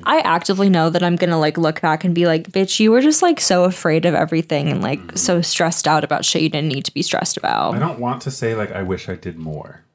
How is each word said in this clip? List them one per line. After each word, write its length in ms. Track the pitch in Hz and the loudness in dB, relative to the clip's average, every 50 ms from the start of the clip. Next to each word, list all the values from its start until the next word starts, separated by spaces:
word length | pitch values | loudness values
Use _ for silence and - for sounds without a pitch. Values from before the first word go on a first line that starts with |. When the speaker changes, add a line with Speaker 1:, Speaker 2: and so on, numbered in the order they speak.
| - | -4
Speaker 1:
I 140 | - 277 320 | 0 0 0
actively 480 | - - 165 170 - - 196 185 196 196 | 2 2 0 0 0 -2 0 2 2 4
know 220 | 185 170 160 165 | 4 4 4 2
that 120 | 160 175 175 | 2 2 2
I'm 120 | 175 175 | 0 2
gonna, 220 | 170 185 175 170 160 | 2 2 0 2 2
like, 180 | 156 156 151 | 2 2 2
look 240 | 175 165 156 156 - | 0 0 0 0 0
back 220 | - 165 156 160 - | 0 0 0 0 0
and 100 | 185 170 | 0 0
be 120 | 170 175 | 2 2
like, 240 | 170 160 160 170 - | 2 2 0 -2 -2
"Bitch, 300 | - 190 190 185 - - | -2 -2 -2 0 0 2
you 100 | 220 220 | 4 4
were 100 | 220 247 | 6 6
just, 220 | 262 302 302 - 370 | 6 4 4 4 4
like, 180 | 349 320 - | 2 2 2
so 240 | - - 190 180 180 | 2 2 4 4 4
afraid 400 | 185 180 - - 170 156 165 170 | 2 0 0 0 0 2 2 2
of 100 | 175 156 | 2 2
everything 540 | 170 170 160 165 160 156 - 160 143 143 160 | 2 0 0 0 -2 -2 0 -2 -2 0 0
and, 140 | 139 180 - | -2 -2 -2
like, 160 | - 139 - | -4 -4 -6
Speaker 2:
Mm-hmm. 160 | - - - | -8 -8 -6
Speaker 1:
so 240 | - - - 180 170 | -4 -2 0 0 0
stressed 460 | 165 - - - 180 160 170 - - | 0 0 0 0 0 0 0 0 0
out 160 | 151 156 156 143 | 2 2 2 2
about 220 | - 147 - - | 0 -2 -2 -2
shit 180 | - - 165 156 | -2 0 0 0
you 60 | 156 | 0
didn't 200 | 156 151 147 156 | -2 -2 -2 -2
need 140 | 131 139 135 | -4 -4 -6
to 80 | - - | -6 -6
be 80 | - 143 | -4 -4
stressed 340 | - - - - - - | -2 -2 -2 -2 -4 -4
about." 380 | - - - 57 53 67 82 - | -4 -2 -2 0 0 0 0 0
Speaker 2:
I 40 | 117 | -2
don't 220 | 143 175 160 - | -2 -2 -4 -4
want 220 | 120 123 135 127 - | -4 -6 -6 -6 -8
to 80 | 131 131 | -10 -8
say, 220 | - 123 113 113 | -4 -4 -4 -2
like, 160 | 110 107 101 - | -2 -4 -6 -6
"I 100 | 95 95 | -6 -4
wish 260 | 92 95 87 - - | -4 -4 -6 -6 -8
I 60 | 92 | -10
did 240 | 85 - 90 82 82 | -10 -10 -12 -12 -10
more." 440 | 80 78 78 73 - 73 - - _ _ | -10 -10 -10 -10 -12 -14 -18 -20 _ _